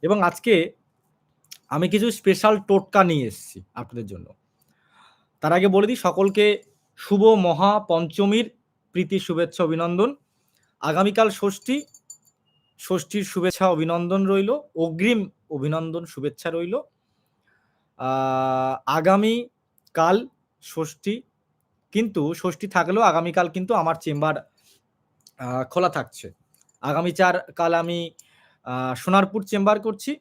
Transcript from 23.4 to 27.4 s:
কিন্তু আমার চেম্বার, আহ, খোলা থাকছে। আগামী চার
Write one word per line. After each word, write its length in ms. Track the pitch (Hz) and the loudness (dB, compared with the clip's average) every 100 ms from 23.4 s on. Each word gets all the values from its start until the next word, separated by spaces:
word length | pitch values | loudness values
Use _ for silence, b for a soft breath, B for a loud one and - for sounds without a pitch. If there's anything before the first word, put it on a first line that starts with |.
| 175 | -2
কিন্তু 240 | 185 185 | -2 -2
আমার 220 | 226 160 165 | 0 0 -2
চেম্বার, 420 | - 147 156 151 - _ b b _ _ _ _ _ _ | -4 -2 -2 -4 -8 _ b b _ _ _ _ _ _
আহ, 260 | 123 127 | -8 -6
খোলা 260 | 127 175 180 | -4 -2 -2
থাকছে। 440 | 160 117 - 92 - _ _ _ _ | -4 -10 -14 -20 -20 _ _ _ _
আগামী 300 | 135 147 175 | -6 -2 -4
চার 400 | 170 185 180 | 2 2 2